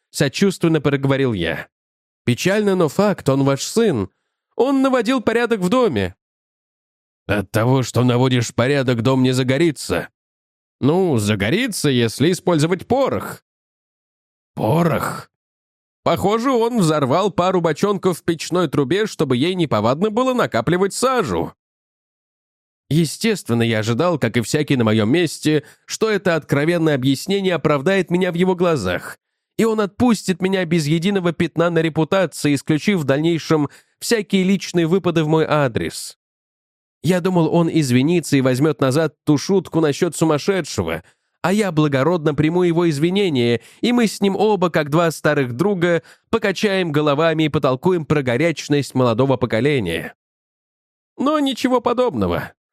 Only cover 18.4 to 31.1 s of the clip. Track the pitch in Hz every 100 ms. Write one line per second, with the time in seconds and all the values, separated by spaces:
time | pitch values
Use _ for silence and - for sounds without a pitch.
18.4 | - 170 165 - 135 190 220 - 147 123
19.4 | 165 185 160 107 110 143 214 214 262 247
20.4 | 151 113 120 180 196 - 254 254 147 85
21.4 | - - _ _ _ _ _ _ _ _
22.4 | _ _ _ _ - 147 160 - 226 196
23.4 | - 117 117 110 107 120 175 151 117 123
24.4 | 110 151 147 135 110 110 104 160 - -
25.4 | 151 151 - - - - 220 202 180 160
26.4 | - 139 156 175 160 139 139 135 - 196
27.4 | 190 165 151 143 147 196 170 175 185 170
28.4 | 185 170 175 151 92 87 - - _ _
29.4 | _ - 226 220 202 - 247 208 - 185
30.4 | 190 190 170 170 147 165 185